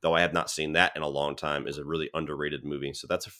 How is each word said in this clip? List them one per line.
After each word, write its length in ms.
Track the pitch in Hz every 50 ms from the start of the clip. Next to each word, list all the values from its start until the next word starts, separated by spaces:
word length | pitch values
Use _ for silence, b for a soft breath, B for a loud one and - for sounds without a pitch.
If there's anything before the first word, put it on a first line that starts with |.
though 120 | - 82 82
I 80 | 82
have 120 | 87 85 85
not 160 | 85 - -
seen 240 | - - 78 76 78
that 200 | 85 90 - -
in 60 | 78
a 60 | 78
long 280 | 73 69 71 73 71 71
time, 320 | - 80 76 73 71 67
is 100 | - 71
a 80 | 73 71
really 240 | 71 82 80 76 - -
underrated 500 | 80 80 73 73 69 73 73 73 69 69
movie. 300 | 71 73 69 69 69 69
So 120 | - -
that's 220 | - 90 90 -
a, 40 | - -